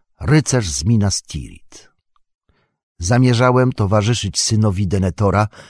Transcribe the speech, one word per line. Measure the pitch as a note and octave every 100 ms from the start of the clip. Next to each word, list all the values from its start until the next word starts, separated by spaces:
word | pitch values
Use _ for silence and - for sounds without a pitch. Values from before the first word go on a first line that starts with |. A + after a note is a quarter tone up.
| _ -
rycerz | E2+ D3+ - B2+ F#2
z | -
Minas | F2 A2+ G2+ -
Tirith. | - D2+ A1 - - - - _ _ _ _ _ _ _ _ _ _ -
Zamierzałem | E2+ A#2+ B2+ A#2 B2+ B2+ B2+
towarzyszyć | A#2+ G2 G#2 G#2 A#2+ G2+ -
synowi | - A2 G#2+ F#2 F#2+
Denetora | G2 F#2 - G2+ F#2+ G#2+ - -